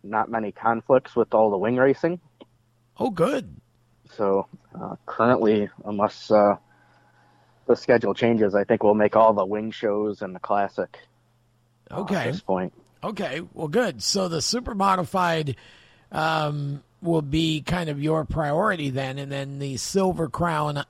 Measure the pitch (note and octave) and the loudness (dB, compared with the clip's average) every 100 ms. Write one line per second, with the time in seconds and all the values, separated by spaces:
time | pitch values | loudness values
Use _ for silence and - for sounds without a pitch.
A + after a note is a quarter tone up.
0 | G2+ G#2+ - A2+ G#2+ - A2+ A2+ - C3 | -4 -4 -2 -2 -4 -2 -2 -2 2 2
1 | - - A2 A2+ A2 G2 G#2 B2+ C3+ C#3 | 2 -2 2 4 4 4 0 4 4 4
2 | E3 F3 _ _ - _ _ _ _ - | 0 -4 _ _ -20 _ _ _ _ -4
3 | B3+ F#3+ G3 C#4+ G#2+ - _ _ _ _ | -4 0 0 0 -6 -20 _ _ _ _
4 | _ - G2+ G2 - - _ - - - | _ -4 0 0 -2 -14 _ -14 -12 -12
5 | - - A#2 B2 A2 G#2+ G2+ - G2+ G#2 | -12 0 2 4 4 2 0 -8 -10 -2
6 | G#2 - - G#2+ G#2 G2 _ _ _ _ | -2 -2 2 4 6 2 _ _ _ _
7 | _ _ _ _ _ _ - A#2+ - A#2+ | _ _ _ _ _ _ 0 0 4 2
8 | - - A#2 A#2 G#2+ G2+ G2+ A2+ G#2+ G#2+ | 2 0 2 2 2 2 2 2 4 4
9 | G#2 A2 A2 G#2 F#2+ G#2+ A2 - A2 G#2 | 4 6 6 4 0 -2 -6 -4 -2 -2
10 | G#2+ G2+ G2 F2+ - G2+ G2 - F#2 - | -2 -6 -10 -10 -2 -2 -2 -4 -8 -10
11 | _ _ _ _ _ _ _ _ _ D#3 | _ _ _ _ _ _ _ _ _ -10
12 | G3 F#3+ A#2+ E3+ - F#3+ F2+ _ _ _ | -4 -2 -2 -6 -2 -2 -4 _ _ _
13 | F#3 G3 E3+ C#3 - - D#3+ F3+ A#3 A3+ | -12 -8 -8 -8 -12 -10 -2 0 -2 -4
14 | - G3+ F#3 E3 - A#3+ B3 G#3 G3 F#3+ | -4 -2 -2 -4 -4 -4 -6 -2 0 0
15 | E3+ F#3+ F3 E3 D3 B2 - - _ _ | 0 0 0 0 -4 -8 -12 -20 _ _
16 | _ D#3 D#3 D#3+ D3+ D3 C#3+ C#3+ _ _ | _ -4 -2 0 -2 -4 -6 -8 _ _
17 | F3 E3 C#3+ D#3 D#3+ D#3 C3+ F3 E3 C#3+ | -2 0 0 0 0 -2 -2 -4 -2 -2
18 | D3+ D#3+ D3+ D#3 D3 D3+ G#3+ F3+ C#3+ C3 | 0 0 -2 -2 0 0 0 0 -4 -4
19 | C3+ C3+ C#3 C#3 C#3 C#3 C#3 B2+ - G3 | -4 -6 -8 -8 -8 -8 -6 -6 -2 0
20 | F#3+ E3+ D#3+ - E3+ D#3 D3+ C#3+ | 2 0 -4 -2 -2 0 -2 -4